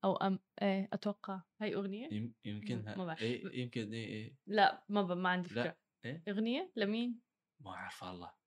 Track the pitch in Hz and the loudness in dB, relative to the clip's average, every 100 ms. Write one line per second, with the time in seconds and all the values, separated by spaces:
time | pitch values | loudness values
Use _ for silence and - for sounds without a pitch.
0 | 196 185 196 185 _ - 202 190 190 202 | 4 4 4 2 _ 0 2 2 2 0
1 | 208 202 - 190 - _ 214 - 196 196 | -2 -4 -6 -8 -8 _ -2 0 -2 -4
2 | 277 - 120 - - 104 208 - 107 143 | -4 -4 -4 -6 -6 -6 -4 -4 -4 -4
3 | 180 160 110 123 - 123 127 123 107 113 | -4 -2 0 -2 -4 -4 -4 -2 -2 -4
4 | 107 107 110 135 - 208 196 - - 208 | -4 -6 -8 -12 -2 6 6 6 0 2
5 | 190 180 185 180 175 113 123 - _ _ | 2 2 2 2 0 0 0 -2 _ _
6 | 113 151 165 202 220 262 370 - 202 214 | -8 -6 -4 0 2 0 -2 0 0 2
7 | 240 233 _ _ _ _ 113 90 95 - | -2 -4 _ _ _ _ -12 -10 -10 -10
8 | 90 90 87 - | -10 -10 -12 -16